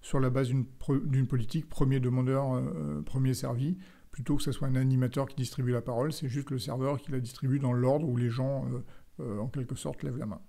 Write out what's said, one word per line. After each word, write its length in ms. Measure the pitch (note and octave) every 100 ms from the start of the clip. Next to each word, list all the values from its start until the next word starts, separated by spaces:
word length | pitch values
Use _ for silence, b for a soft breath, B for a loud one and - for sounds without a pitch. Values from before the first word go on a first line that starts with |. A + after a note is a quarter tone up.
sur 180 | - C#3
la 100 | C3
base 200 | C3 C3
d'une 160 | C3+ A#2+
pro-, 340 | - - C#3
d'une 260 | D3+ C3 B2
politique 420 | C3 A2+ E3 -
premier 320 | - C3+ C3+
demandeur, 540 | B2 B2+ B2+ C3+ C#3
euh, 480 | B2+ C3 D#3+ D3 D3
premier 320 | - C3 C3
servi, 460 | B2 C3+ B2 C#3 F#3 B B B
plutôt 260 | - B2+ C#3+
que 40 |
ce 100 | -
soit 160 | C3 C3+
un 80 | C3
animateur 520 | C3 C3 B2+ C3+ C3+
qui 80 | -
distribue 360 | B2 - B2
la 100 | B2
parole, 280 | A2+ A#2+ C#3+
c'est 160 | D#3 C3+
juste 220 | C3 C3+
le 80 | C3
serveur 400 | G2+ A#2+ C3 C3+
qui 140 | -
la 80 | B2+
distribue 400 | A#2+ - C3+ C#3
dans 120 | C3+
l'ordre 380 | B2 B2 C#3+ D#3
où 80 | B2
les 140 | B2
gens, 340 | A#2 C3 C#3 B2+
euh, 140 | B2+ - B B -
euh, 180 | B2 G#2
en 100 | A#2+
quelque 280 | C#3 B2 -
sorte, 260 | - C3+
lèvent 160 | D3 B2
la 80 | -
main. 160 | E2+